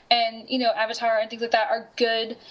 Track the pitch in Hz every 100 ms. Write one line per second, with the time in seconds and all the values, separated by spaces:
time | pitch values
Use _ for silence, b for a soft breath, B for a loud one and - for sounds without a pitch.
0 | B 240 226 226 - 254 233 208 220 233
1 | 233 220 220 233 233 226 214 226 - -
2 | 226 226 220 240 B